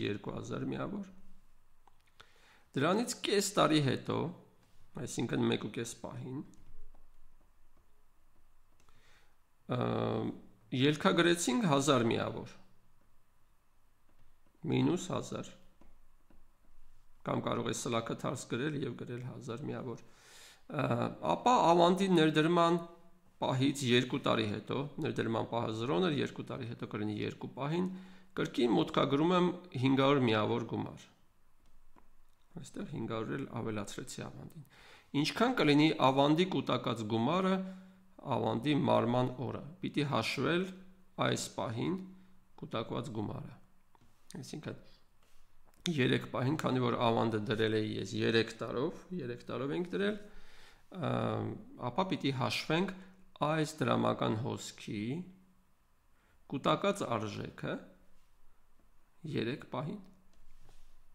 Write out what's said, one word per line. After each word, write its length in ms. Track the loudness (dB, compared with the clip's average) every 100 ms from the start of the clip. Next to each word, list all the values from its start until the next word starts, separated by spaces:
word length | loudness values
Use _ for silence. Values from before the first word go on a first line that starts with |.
| -2
երկու 300 | -4 -6 -8
հազար 300 | -6 -6 -4
միավոր։ 360 | -4 -4 -8 -10 -12 -14 -14 -16 -20 -20 -20 -20 -20 _ -20 -20 -20 -20 -20 _ 0
Դրանից 400 | 2 2 0 -2 0
կես 220 | 2 2 4
տարի 240 | 6 6 4
հետո, 320 | 2 0 -2 -2 -6 -16 -20 _ -20 -14 -10
այսինքն 460 | -8 -4 -2 0 2
մեկ 160 | 0 -2
ու 80 |
կես 180 | -6 -8 -8 -12
պահին, 340 | -10 -10 -10 -12 -14 -12 -8 -8 -10 -16 -16 -16 -18 -20 -20 -20 -20 -20 -20 -20 -20 -20 -20 -20 -20 -20 -20 -20 -20 -20 -20 -20 -20 _ _ -6
ը, 60 | -2 0 0 0 0 -2 -6 -12 -20 -6 0 2
ելքագրեցինք 840 | 2 2 4 4 4 2 0 2
հազար 320 | 4 4 4 4
միավոր, 400 | 2 -2 -6 -10 -16 -20 -20 -20 -20 -20 -20 -20 _ -20 _ _ _ -20 _ -20 -20 -20 -20 -20 -10 0
մինուս 360 | 2 4 2 -2
հազար, 380 | -6 -4 -8 -10 -14 -20 -20 -20 -18 -20 -20 -20 -20 -20 -20 -18 -16 -14 -16 -18 -10 -4
կամ 140 | -2 0
կարող 220 | -2 -2
է 80 | -4
սլաքը 380 | -2 -2 -2 -4
թարս 200 | -4 -4 -4
գրել 260 | -4 -4 -4
և 120 | -4 -6
գրել 220 | -8 -8 -10
հազար 380 | -10 -10 -8 -6
միավոր, 340 | -6 -8 -10
ը, 840 | -14 -20 -20 -20 -20 -20 -8 -2 0 2 0 0 0
ապա 200 | 2 6 6 8
ավանդի 360 | 8 8 6 6
ներդրման 680 | 6 8 6 4 6 6 4 0 -14 -20 -20 _ -4
պահից 420 | 0 2 2 2 4
երկու 300 | 4 4 0 2
տարի 200 | 2 2
հետո, 260 | -2 -4 -4 -4 -4
ներդրման 460 | -2 0 0 0 -2
պահը 240 | -2 -2 -2
զրոն 300 | 0 2 2
էր, 80 | 2
երկու 240 | -2 -4 -8
տարի 240 | -8 -8
հետո 180 | -8 -8
կլինի 220 | -4 -4 -2
երկու 300 | -4 -6 -10 -6
պահին, 340 | -2 0 -2 -4 -14 -20 -10 -4
կրկին 360 | -4 0 2 4
մուտքագրում 560 | 2 2 2 4 4
եմ 140 | 4 4 2 -6 0
հինգ 200 | 4 6
հարյուր 220 | 6 6 6
միավոր 400 | 4 2 0 -2
գումար։ 360 | -4 -4 -8 -18 _ -20 _ -20 -20 -20 -20 -18 -18 -20 -20 -20 -20 -20 -16
Այստեղ 340 | -12 -10 -8
հինգ 220 | -6 -4
հարյուր 200 | -4 -4 -6
էլ 80 | -6 -6
ավելացրեցի 600 | -4 -4 -6 -8 -10 -10 -10
ավանդին։ 420 | -12 -14 -16 -18 -20 -20 -20 -6 -2
Ինչքան 380 | 0 2 2 4
կլինի 300 | 6 8 6 6 4
ավանդի 380 | 6 6 4 2
կուտակած 480 | 0 0 0 0 -4 0
գումարը 440 | 0 2 2 2 0 -2 -10 -18 -20 -20 -14 -4 -2
ավանդի 380 | 0 0 2 2 4
մարման 440 | 4 4 2 0 -2 -6
օրը։ 160 | -6 -10 -8
Պիտի 240 | -6 -2 0
հաշվել 520 | 0 0 -2 0 0 -2 -8 -18 -20 -14 -4 -2
այս 160 | 0 -4 -6
պահին 400 | -4 -2 -2 -4 -6 -16 -20 -20 -20 -16
կուտակված 500 | -8 -6 -4 -4 -4 -4
գումարը։ 360 | -4 -6 -10 -14 -20 -20 -20 -20 -20 -20 -16 -14
Այսինքն 420 | -10 -10 -10 -10 -14 -20 -20 -20 -20 -20 -20 -20 -20 -6 -2 2
երեք 280 | 4 4 2
պահին, 240 | 0 2 2
քանի 200 | 2 2
որ 140 | 4 4 4
ավանդը 320 | 4 4 2 0
դրել 300 | 2 2 2
էի 140 | 0 -2
ես 140 | -4 0
երեք 320 | 4 4 4 0
տարով, 460 | -4 -2 -2 -4 -8 -8
երեք 280 | -6 -8 -6
տարով 280 | -4 -2 -2
ենք 140 | -2
դրել, 240 | -2 -2 -4
ը, 920 | -8 -14 -14 -14 -18 -20 -16 -6 -2 0 0 -2 -4 -6 -12 -10 -4
ապա 160 | -2 0
պիտի 220 | 0 0 0
հաշվենք 560 | 0 -2 0 2 0 -4 -14 -20 -20 -4 0
այս 300 | 0 -2 0
դրամական 580 | 2 4 2 2 0 0
հոսքի 640 | -2 -6 -8 -12 -8 -6 -4 -6 -8 -14 -20 _ _ _ _ _ _ _ _ _ -8
կուտակած 560 | -2 0 2 2 0 0
արժեքը 720 | -2 -2 -6 -8 -8 -8 -8 -10 -20 -20 -20 -20 -20 -20 -20 -20 -20 -20 -20 -20 -16 -8
երեք 360 | -4 -2 -4 -8
պահին։ 320 | -6 -6 -8 -12 -20 -20 -16 -14 -14 -16 -16 -16 -16 -18